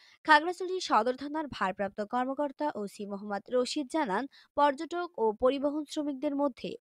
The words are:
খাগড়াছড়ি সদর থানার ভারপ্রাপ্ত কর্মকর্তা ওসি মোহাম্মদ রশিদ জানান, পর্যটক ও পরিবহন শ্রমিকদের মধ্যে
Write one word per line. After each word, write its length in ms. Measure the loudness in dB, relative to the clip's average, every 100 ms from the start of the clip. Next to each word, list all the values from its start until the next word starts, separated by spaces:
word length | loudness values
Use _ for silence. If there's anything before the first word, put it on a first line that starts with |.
| -20 -2
খাগড়াছড়ি 520 | 6 6 6 -4 -4 -4
সদর 340 | 2 4 4 -2
থানার 300 | -4 -4 -4
ভারপ্রাপ্ত 520 | -2 -2 -2 -4 -4
কর্মকর্তা 640 | -4 -2 -2 -2 -4 -2 -4
ওসি 300 | -4 -6 -8 -8
মোহাম্মদ 380 | -8 -6 -8 -2
রশিদ 360 | 0 0 -2 -2
জানান, 340 | 0 0 0 -2 -10 -6 4
পর্যটক 520 | 4 4 -4 -4 -4 0
ও 80 | 0
পরিবহন 500 | 2 2 2 0 -2
শ্রমিকদের 500 | -4 -4 -4 -2 -2 0
মধ্যে 340 | -2 -2 -8 -8